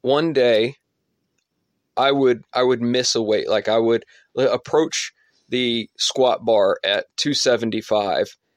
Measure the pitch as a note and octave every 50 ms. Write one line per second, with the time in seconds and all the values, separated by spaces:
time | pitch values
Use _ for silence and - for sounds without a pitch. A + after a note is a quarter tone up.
0 | - B2 C#3 D3 E3 E3 C#3+ C#3 B2 A#2+ A2+ G#2+ A2+ C3 C#3+ _ _ _ _ _
1 | _ _ _ _ _ _ _ _ _ _ _ _ _ _ _ _ _ _ _ -
2 | C3 C#3 C#3 C#3 C3+ B2+ A#2+ A2 - _ - B2+ B2+ B2+ B2+ A#2 A#2+ A#2+ B2 B2+
3 | B2 - - C3 A2+ G#2 A2 G2 - - G#2+ G#2 G2+ A2 A2 A#2 A#2 A#2 A#2 A2+
4 | - _ _ _ _ _ _ B2+ C3+ B2 A#2+ A#2+ - - - D3+ D#3+ D#3+ - -
5 | - - - _ _ _ _ _ _ _ B2+ B2+ B2+ A#2+ A#2 A#2 G#2+ - _ -
6 | - - - C3+ C3 B2 - - A#2 A#2 A2+ G#2 G2 F#2+ F#2 - - G2 G2+ F#2+
7 | - - _ - - D3 C#3 - - C3 A#2+ G#2+ A#2 A2+ G#2+ A2 - - A2 G#2+
8 | G2+ F#2+ D#2+ C#2+ G#2 - - _ _ _ _